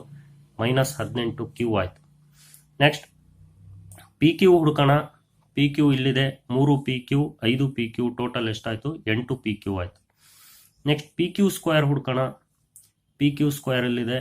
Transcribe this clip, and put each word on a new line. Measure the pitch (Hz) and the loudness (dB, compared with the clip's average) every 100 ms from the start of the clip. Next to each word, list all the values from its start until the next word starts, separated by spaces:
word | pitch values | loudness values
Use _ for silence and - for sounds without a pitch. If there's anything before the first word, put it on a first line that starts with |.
| - - - - _ - | -4 -20 -20 -20 _ -4
ಮೈನಸ್ | 113 131 135 - | 0 0 0 -4
ಹದಿನೆಂಟು | 107 117 117 110 113 | -8 -6 -6 -6 -10
ಕ್ಯೂ | - 117 104 | -6 -2 -2
ಆಯ್ತು. | 92 - _ _ _ _ - - _ - | -2 -8 _ _ _ _ -20 -20 _ 0
ನೆಕ್ಸ್ಟ್ | 143 147 - _ _ _ - _ - - - - - - | 2 2 -10 _ _ _ -20 _ -20 -20 -20 -20 -20 0
ಪಿ | 156 170 | 2 6
ಕ್ಯೂ | 190 175 | 6 6
ಹುಡುಕೋಣ. | 156 147 139 147 147 _ _ _ _ | 4 4 4 2 0 _ _ _ _
ಪಿ | - 143 | 0 0
ಕ್ಯೂ | 139 147 | 4 2
ಇಲ್ಲಿದೆ, | 131 131 131 135 131 - | 4 2 0 -2 -4 -4
ಮೂರು | 123 143 139 | 2 2 2
ಪಿ | 143 127 | 0 -6
ಕ್ಯೂ, | - 139 151 - | -2 -2 -2 -2
ಐದು | 113 127 139 | 0 0 0
ಪಿ | 135 117 | -2 -6
ಕ್ಯೂ, | 113 123 | -2 -4
ಟೋಟಲ್ | 120 120 123 113 | -4 -6 -4 -6
ಎಷ್ಟಾಯ್ತು? | 107 117 110 143 165 - | -6 -8 -8 -8 -6 -4
ಎಂಟು | 110 123 131 | -2 -4 -6
ಪಿ | 110 | -6
ಕ್ಯೂ | 104 - 95 | -6 -6 -6
ಆಯ್ತು. | 87 - _ _ _ _ - - _ _ 143 | -8 -12 _ _ _ _ -20 -20 _ _ -2
ನೆಕ್ಸ್ಟ್ | 147 - - | -2 -4 -6
ಪಿ | 175 | -4
ಕ್ಯೂ | 185 196 | 0 0
ಸ್ಕ್ವೇರ್ | - 165 156 | 0 0 0
ಹುಡುಕೋಣ. | 143 143 131 127 131 - _ _ _ - _ _ _ - | 2 0 -2 -4 -4 -8 _ _ _ -20 _ _ _ -4
ಪಿ | 147 | -2
ಕ್ಯೂ | 143 147 | 0 -2
ಸ್ಕ್ವೇರ್ | 143 - 127 | -2 -4 -2
ಎಲ್ಲಿದೆ? | 123 120 117 127 | -2 -4 -4 -6